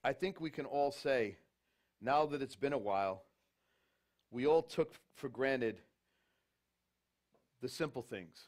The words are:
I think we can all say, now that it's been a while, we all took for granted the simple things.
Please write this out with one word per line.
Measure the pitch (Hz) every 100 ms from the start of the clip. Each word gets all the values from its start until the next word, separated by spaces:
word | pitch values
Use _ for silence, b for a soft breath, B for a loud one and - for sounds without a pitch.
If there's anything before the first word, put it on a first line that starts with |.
I | 127
think | 139 185 190
we | 160
can | 151 139
all | 143 143
say, | 139 147 131 107 - _ _ _ _ _ _
now | 113 147 156
that | 143
it's | 135 -
been | 139
a | 143
while, | 104 98 98 95 - _ _ _ _ _ _ _ _ _ _
we | 120 135
all | 165
took | 160 - 160 - _
for | - 139
granted | 110 135 135 117 104 - _ _ _ _ _ _ _ _ _ _ _ _ _ _ _ _ _
the | 123
simple | - 156 135
things. | 113 101 87 -